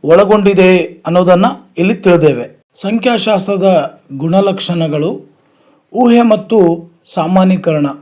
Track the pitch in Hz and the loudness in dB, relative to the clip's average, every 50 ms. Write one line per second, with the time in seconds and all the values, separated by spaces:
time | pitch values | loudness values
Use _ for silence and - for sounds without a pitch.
0 | - 143 160 180 208 190 214 208 202 202 196 180 185 185 185 180 165 - - - | 2 2 2 2 4 2 2 2 2 0 2 4 4 4 4 2 0 -4 -10 -12
1 | _ - 170 180 180 175 180 175 196 240 262 - - _ _ - 175 190 226 - | _ -2 0 0 2 2 2 2 2 -2 -4 -6 -18 _ _ -4 -2 -2 -2 -2
2 | - 196 175 165 151 151 135 120 120 - - _ _ _ _ - - 196 220 226 | 2 2 2 4 4 2 0 0 -8 -12 -16 _ _ _ _ -10 -8 -6 -6 -2
3 | - 254 240 226 - 220 214 190 190 196 202 190 185 196 185 160 143 135 - _ | -2 -2 -2 -2 -2 -2 -2 -2 -2 -4 -4 0 0 2 2 2 0 -4 -10 _
4 | _ _ 139 135 151 165 170 190 196 196 190 190 - - 175 170 165 156 143 151 | _ _ -12 -8 -6 -2 0 0 0 0 -4 -6 -6 -6 -4 -4 -4 -4 -4 -4
5 | 147 175 - 196 - _ _ _ _ _ _ _ _ _ _ _ _ _ - - | -4 -4 -6 -8 -14 _ _ _ _ _ _ _ _ _ _ _ _ _ -4 0
6 | 247 240 233 240 240 233 226 208 - - 226 220 185 170 170 170 - - _ _ | 2 4 4 4 4 2 2 0 -2 -2 0 2 2 2 0 -4 -8 -20 _ _
7 | _ - - 185 160 165 185 190 185 190 185 160 - 170 156 151 143 143 139 - | _ -10 -6 -6 -4 0 2 2 2 2 0 0 0 -2 -2 0 -2 -4 -6 -10